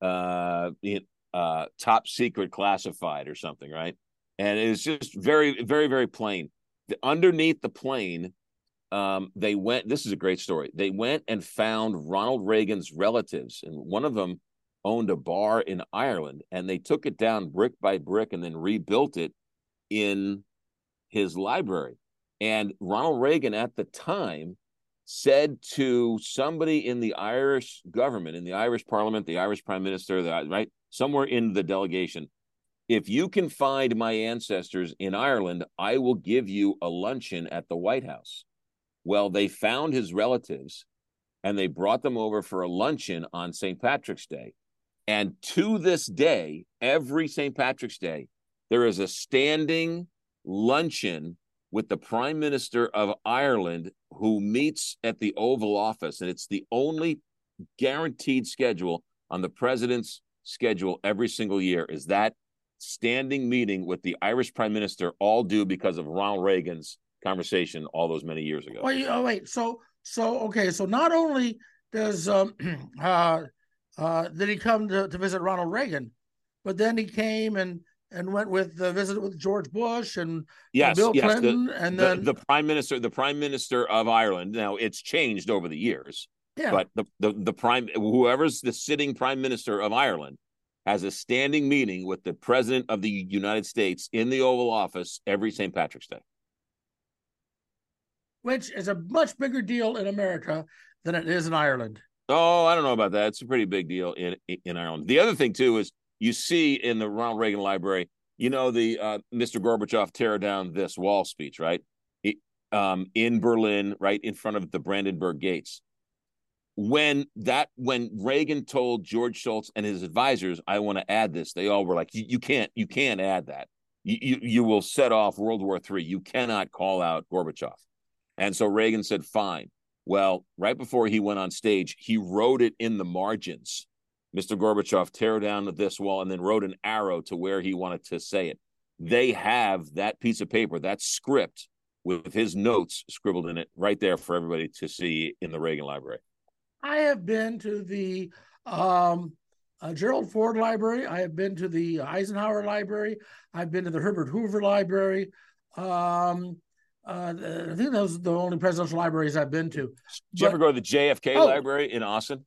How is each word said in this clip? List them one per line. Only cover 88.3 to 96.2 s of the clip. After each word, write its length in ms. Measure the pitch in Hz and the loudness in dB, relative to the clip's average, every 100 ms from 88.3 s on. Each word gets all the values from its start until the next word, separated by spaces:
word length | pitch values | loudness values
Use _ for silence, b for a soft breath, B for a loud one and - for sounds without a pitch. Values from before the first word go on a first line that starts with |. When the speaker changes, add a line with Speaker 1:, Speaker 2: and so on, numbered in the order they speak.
| 131 156 127 | 4 2 0
Speaker 1:
the 120 | 123 | -4
sitting 400 | 113 - 147 143 | -4 -2 0 0
prime 280 | 117 131 135 | 0 -2 0
minister 380 | 131 117 - 104 | -2 -2 -2 -2
of 140 | 104 | 0
Ireland 460 | 117 139 85 71 69 _ _ _ _ 95 | 2 2 0 -6 -16 _ _ _ _ -2
has 160 | 101 | -2
a 80 | 95 | -2
standing 580 | - - 123 139 151 139 | -6 -2 0 2 2 2
meeting 380 | 143 113 92 92 | 2 2 -2 -6
with 160 | 92 | -6
the 100 | 90 | -6
president 540 | 85 - 127 120 131 123 | -6 2 2 4 0 0
of 140 | 110 | -2
the 60 | 104 | -2
United 580 | 101 92 98 101 107 98 | -4 -2 -2 0 -2 -2
States 420 | - 98 90 - | 0 0 0 -4
in 200 | 113 120 | -2 0
the 100 | 131 | 2
Oval 300 | 127 123 120 | 2 4 2
Office 500 | 110 92 92 87 - - | 0 0 -4 -8 -8 -2
every 240 | 98 110 | 0 0
Saint 240 | 107 98 92 | -2 -4 -2
Patrick's 320 | 76 - - | -4 -6 -16
Day. 120 | - | -18